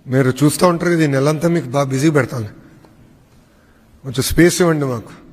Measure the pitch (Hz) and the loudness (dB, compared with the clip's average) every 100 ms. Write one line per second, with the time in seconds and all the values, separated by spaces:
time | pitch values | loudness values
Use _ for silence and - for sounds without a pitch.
0 | - 131 131 127 147 - 185 170 170 170 | -2 0 2 2 0 2 0 2 0 0
1 | 156 135 143 156 170 170 127 139 143 131 | 0 2 0 0 0 -2 -2 -2 -2 0
2 | 156 147 120 127 104 - - - - - | 2 2 0 -6 -10 -14 -20 -20 -20 -20
3 | - _ _ _ _ _ _ _ _ _ | -20 _ _ _ _ _ _ _ _ _
4 | 135 123 123 156 175 165 175 156 139 117 | -8 -4 -2 2 2 2 0 0 -2 -6
5 | - - - | -10 -20 -20